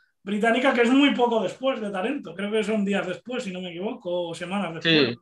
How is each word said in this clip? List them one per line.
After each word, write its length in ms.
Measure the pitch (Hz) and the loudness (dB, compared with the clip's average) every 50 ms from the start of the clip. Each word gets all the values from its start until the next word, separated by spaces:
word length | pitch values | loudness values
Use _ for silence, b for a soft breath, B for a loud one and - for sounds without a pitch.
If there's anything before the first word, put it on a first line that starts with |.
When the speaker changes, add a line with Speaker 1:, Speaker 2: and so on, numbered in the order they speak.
| b b b _ | b b b _
Speaker 1:
británica, 500 | _ 196 208 208 214 226 233 254 269 269 233 | _ -6 -2 2 2 2 2 4 4 2 4
que 80 | 240 | 4
es 80 | 233 233 | 4 6
muy 240 | 262 277 294 262 208 | 6 6 6 6 4
poco 280 | 254 240 226 226 214 | 4 2 2 2 0
después 380 | 185 - - - 254 269 254 226 | 0 -2 -4 -2 -2 -2 -2 -2
de 100 | 214 202 | -6 -6
Tarento. 440 | 190 185 196 254 294 - - 160 165 | -6 -4 -4 -4 -4 -6 -8 -10 -10
Creo 160 | 190 202 202 | -8 -6 -2
que 140 | 220 220 208 | -2 -2 0
son 200 | 202 220 208 196 | 0 0 0 0
días 220 | 196 196 185 170 | 0 0 -2 -2
después, 360 | 180 175 - _ 226 247 - - | -4 -8 -8 _ -8 -8 -6 -6
si 80 | 190 | -6
no 80 | 180 180 | -8 -8
me 100 | 185 175 | -8 -8
equivoco, 580 | 165 175 196 240 262 - - 175 175 175 175 170 | -8 -6 -6 -6 -8 -6 -6 -4 -4 -2 -4 -4
o 60 | 165 | -6
semanas 400 | - 175 175 196 202 185 165 165 | -10 -8 -6 -4 -4 -4 -4 -6
después. 340 | 160 160 165 160 147 135 117 | -2 0 4 4 4 4 2
Speaker 2:
Sí, 60 | 120 - | 0 -6